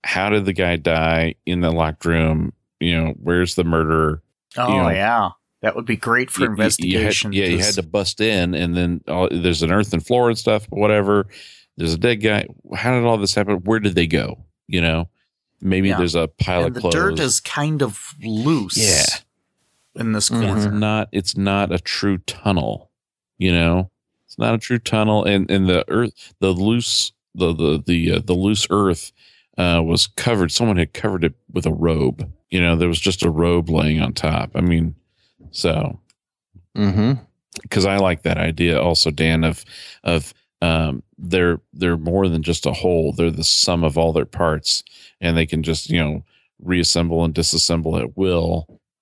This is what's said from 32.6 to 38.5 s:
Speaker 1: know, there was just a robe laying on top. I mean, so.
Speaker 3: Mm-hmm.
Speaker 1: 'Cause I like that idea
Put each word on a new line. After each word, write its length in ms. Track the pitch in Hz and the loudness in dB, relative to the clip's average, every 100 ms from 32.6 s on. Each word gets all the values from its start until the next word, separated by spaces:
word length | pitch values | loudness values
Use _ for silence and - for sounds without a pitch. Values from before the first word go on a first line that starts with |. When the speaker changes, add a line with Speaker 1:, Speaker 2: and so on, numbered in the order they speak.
Speaker 1:
know, 140 | 87 82 | 2 2
there 100 | 87 | 2
was 120 | 82 | 0
just 240 | 98 92 | -2 0
a 60 | 85 | -2
robe 400 | 78 85 87 82 | 2 2 2 0
laying 300 | 80 78 78 | 0 2 0
on 120 | 78 | -2
top. 380 | - 78 80 - - | -2 -2 -2 -4 -2
I 60 | |
mean, 340 | 87 82 82 80 _ _ _ _ - | 0 2 0 -6 _ _ _ _ -16
so. 480 | - 85 80 76 - _ _ _ _ _ - _ - | -4 -2 0 -4 -8 _ _ _ _ _ -20 _ -2
Speaker 3:
Mm-hmm. 360 | 104 95 110 135 - _ _ - - | 0 2 2 0 -6 _ _ -20 -4
Speaker 1:
'Cause 160 | 107 95 | 0 2
I 120 | 98 | 2
like 240 | 95 85 | 2 0
that 140 | 85 85 | -2 0
idea 420 | 82 | -2